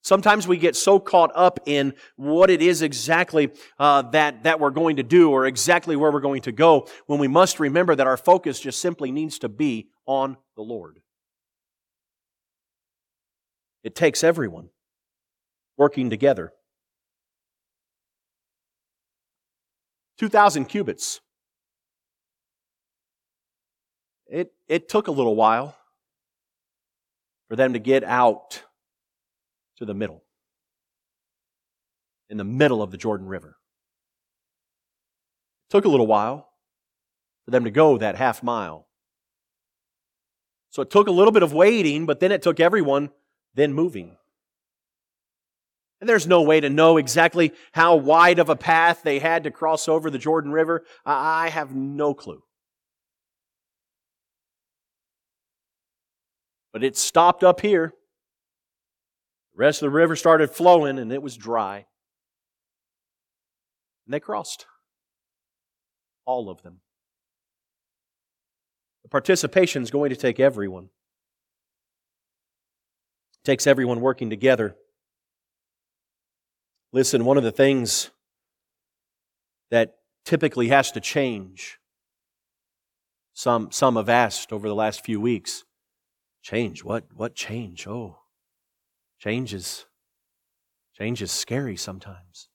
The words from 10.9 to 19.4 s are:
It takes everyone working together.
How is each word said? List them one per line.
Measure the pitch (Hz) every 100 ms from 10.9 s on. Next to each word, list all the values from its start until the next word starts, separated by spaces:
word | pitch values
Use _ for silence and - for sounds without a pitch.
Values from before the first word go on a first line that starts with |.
| 76 _ _ _ _ _ _ _ _ _ _ _ _ _ _ _ _ _ _ _ _ _ _ _ _ _ _ _ _
It | 110
takes | - 160 -
everyone | 160 170 113 82 85 _ _ _ _ _ _ _ _ _ _ -
working | 143 143 123
together. | 107 139 107 82 _ _ _ _ _ _ _ _ _ _ _ _ _ _ _ _ _ _ _ _ _ _ _ _ _ _ _ _ _